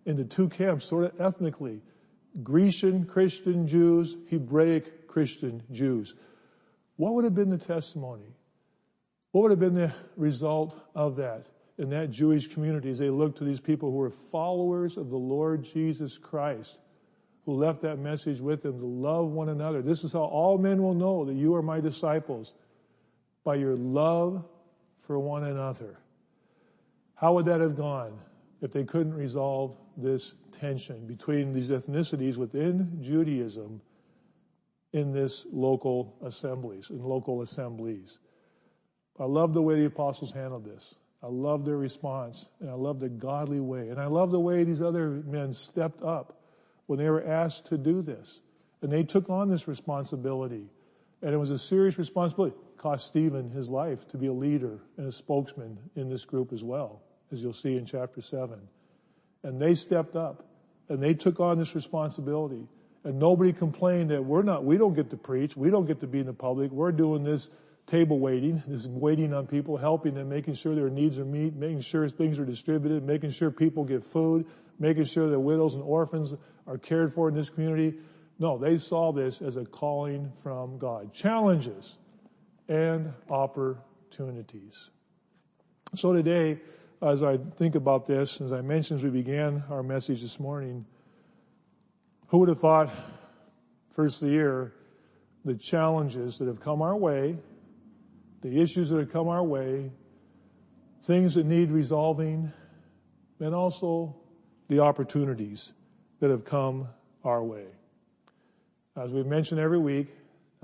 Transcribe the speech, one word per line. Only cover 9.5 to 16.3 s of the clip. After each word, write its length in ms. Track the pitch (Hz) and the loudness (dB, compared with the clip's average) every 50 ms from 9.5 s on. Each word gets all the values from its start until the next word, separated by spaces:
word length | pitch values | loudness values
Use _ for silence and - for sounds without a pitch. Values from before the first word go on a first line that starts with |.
have 100 | 202 170 | 8 6
been 140 | 185 185 175 | 6 4 4
the 180 | 180 170 151 - - - - - | 4 2 0 -2 -6 -18 -16 -6
result 600 | - 151 151 135 120 151 151 156 156 156 160 - - - _ - | 0 0 0 0 0 -2 0 0 0 -2 -4 -6 -16 -20 _ -4
of 220 | 156 151 147 127 | -2 0 0 0
that 300 | 139 135 120 110 110 107 - _ _ _ _ - - | -2 -4 -6 -6 -10 -12 -18 _ _ _ _ -10 -8
in 120 | 147 135 | -6 -4
that 200 | 143 156 160 139 | -2 -2 -4 -4
Jewish 380 | 110 123 151 156 156 147 - - | 0 2 4 4 4 4 2 -2
community 420 | - 156 151 160 156 147 131 135 | -6 -4 -2 -2 -2 -2 -2 -4
as 80 | 127 120 | -2 0
they 100 | 143 139 | 0 0
looked 300 | 135 143 156 151 143 - | 2 2 2 0 0 -4
to 60 | 147 | -4
these 160 | 143 139 127 | -4 -4 -4
people 300 | - 160 156 - 151 135 | 0 -2 -2 0 0 -2
who 60 | 131 | -2
were 160 | 135 135 120 - - - - | 0 -2 -2 -4 -10 -16 -8
followers 640 | - 160 165 180 180 180 180 180 175 175 175 170 175 | -4 -2 -2 0 0 0 0 0 0 0 -2 -4 -4
of 140 | - 151 123 | -6 -8 -6
the 60 | 127 | -4
Lord 460 | 131 127 131 135 147 156 160 160 151 | -4 -2 -2 -2 0 0 0 0 -2
Jesus 560 | 127 - - 160 160 160 151 156 151 131 - - | -4 -4 -4 -2 0 0 -2 -2 -6 -8 -8 -14
Christ, 580 | - - | -16 -8